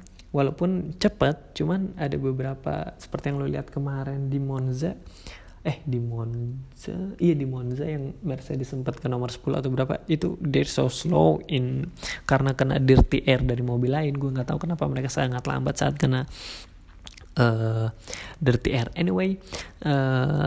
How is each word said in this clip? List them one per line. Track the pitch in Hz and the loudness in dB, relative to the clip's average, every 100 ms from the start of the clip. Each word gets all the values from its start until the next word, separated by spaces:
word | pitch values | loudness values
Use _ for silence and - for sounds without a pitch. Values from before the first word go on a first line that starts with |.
| - - - | -14 -20 -4
walaupun | 143 139 - 180 180 151 165 | 0 2 2 0 0 -4 0
cepet, | 202 - 135 151 - | 0 4 0 0 -6
cuman | - 156 190 190 175 | -4 -2 0 -2 -4
ada | 143 143 | -4 -2
beberapa | 135 131 131 135 147 147 - - | -2 -2 -4 -6 -4 -4 -6 -12
seperti | - 143 143 | -10 -6 -4
yang | 139 | -2
lo | 139 | -2
lihat | 143 139 | -4 -6
kemarin | 143 139 135 139 139 135 | -4 -4 -4 -4 -4 -2
di | 139 | -2
Monza. | 135 135 131 127 165 - - - - - - - | -2 -2 -2 -2 -4 -4 -12 -18 -18 -18 -18 -8
Eh, | - - | -4 -4
di | 147 123 | -2 -2
Monza, | 117 113 113 120 120 131 131 - - 175 190 - | -2 -4 -4 -4 -6 -8 -12 -14 -10 -6 -6 0
iya, | 175 147 | 2 2
di | |
Monza | 135 127 123 131 | 0 -4 -4 -4
yang | 160 151 135 127 | -4 -4 -6 -6
Mercedes | 180 131 - 139 127 | -6 -6 -6 -6 -4
sempat | 135 131 - | -6 -4 -4
ke | 131 | -2
nomor | 123 123 | -2 -4
sepuluh | - - 135 | -4 -2 -2
atau | 131 | 0
berapa, | 131 135 - - | 0 0 -2 -2
itu | 156 165 - | 0 0 -2
they're | 143 139 | 0 2
so | 143 - 131 | 2 2 0
slow | - 160 156 160 156 - | 0 2 6 6 4 0
in, | 139 127 131 143 - - - | 0 0 -2 -6 -8 -10 -6
karena | - 135 135 131 | 2 2 4 2
kena | 135 139 | 2 4
dirty | 131 131 - - - | 8 8 8 6 4
air | 127 | 4
dari | 127 120 | 4 0
mobil | 123 120 127 | 0 0 2
lain. | 147 151 139 | 0 0 0
Gue | 139 | -2
nggak | 131 127 | -2 -2
tahu | 151 | -2
kenapa | 170 165 143 | -2 -2 0
mereka | 131 131 | -2 -2
sangat | - 131 135 | 0 -2 -2
lambat | 143 135 135 143 | -4 -2 -2 0
saat | 143 143 | 0 2
kena, | 139 127 139 - - - - - - - - - - - | 2 2 -2 -10 -12 -12 -16 -20 -20 -20 -20 -20 -6 4
eh, | 120 113 113 110 110 - - - - - | 4 4 0 0 -2 -4 -12 -12 -12 -2
dirty | 131 120 - | 2 4 2
air. | 127 117 | 0 -2
Anyway, | - 175 185 190 190 - - - - | -2 0 2 0 -2 -6 -12 -12 -6
eh, | 151 139 135 131 135 147 | 0 2 2 2 2 2